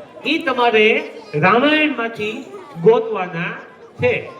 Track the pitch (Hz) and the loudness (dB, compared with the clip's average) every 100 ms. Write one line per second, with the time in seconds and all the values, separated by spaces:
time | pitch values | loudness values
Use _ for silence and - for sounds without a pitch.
0 | - - 262 320 277 247 240 220 214 269 | -18 -10 -4 -4 -2 0 2 4 4 2
1 | - - - 151 180 226 294 311 302 233 | -4 -12 -8 0 4 4 4 4 2 -2
2 | 226 226 214 254 262 - - 170 180 233 | -6 -6 -8 -8 -12 -16 -16 2 4 4
3 | 226 208 175 165 190 233 - - - - | 2 -4 -4 -6 -6 -8 -16 -20 -20 -2
4 | 247 - - | 0 0 -6